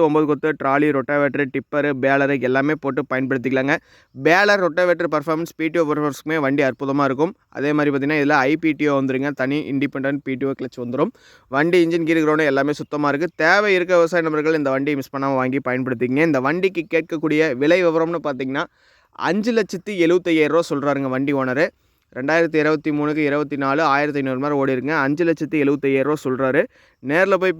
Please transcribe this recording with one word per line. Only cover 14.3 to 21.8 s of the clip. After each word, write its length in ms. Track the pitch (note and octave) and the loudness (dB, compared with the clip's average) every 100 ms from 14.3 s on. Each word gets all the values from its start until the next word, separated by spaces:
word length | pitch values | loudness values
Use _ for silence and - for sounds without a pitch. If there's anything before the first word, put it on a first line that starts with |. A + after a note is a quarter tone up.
| D3+ D3+ D#3+ | 0 0 0
இந்த 100 | C3+ C3+ | 0 0
வண்டியை 220 | C#3+ C#3 | 0 -2
மிஸ் 120 | - | -4
பண்ணாம 240 | C#3 C#3 C3 | -4 -2 0
வாங்கி 180 | B2+ C3+ C3 | 0 -2 -2
பயன்படுத்திக்கங்க. 580 | B2+ C3 A#2+ B2+ C3+ E3 | -2 -2 -2 0 2 2
இந்த 100 | C3+ C3 | 2 0
வண்டிக்கு 360 | F3 F#3+ F3+ D3+ E3 | 0 -2 -2 -2 -2
கேட்கக்கூடிய 580 | D#3+ D#3+ D#3 D3+ D#3+ B2 | -2 -4 0 2 2 2
விலை 180 | D3 F#3 E3+ | 2 4 2
விவரம்னு 340 | D#3+ E3 E3+ D3 | 0 -2 -4 -6
பார்த்தீங்கன்னா 380 | C3 C3 C#3+ F3 _ _ _ _ - C#3 | -6 -4 -4 -6 _ _ _ _ -6 -2
அஞ்சு 220 | G3 G#3+ A3+ | 0 0 0
லட்சத்தி 380 | G3+ F3+ - F#3+ | -2 -6 -6 0
எழுபத்தையாயிரம் 500 | E3 F3+ F3 D#3+ D3 E3 | 2 2 2 2 4 2
ரூபா 100 | E3+ | 0
சொல்றாருங்க 400 | C#3+ C#3+ C#3 C3+ | -2 -2 -2 -2
வண்டி 180 | C3 C#3+ C#3 | -2 -2 -2
ஓனரு. 240 | C3 C3 F#3 - | 0 0 -2 -4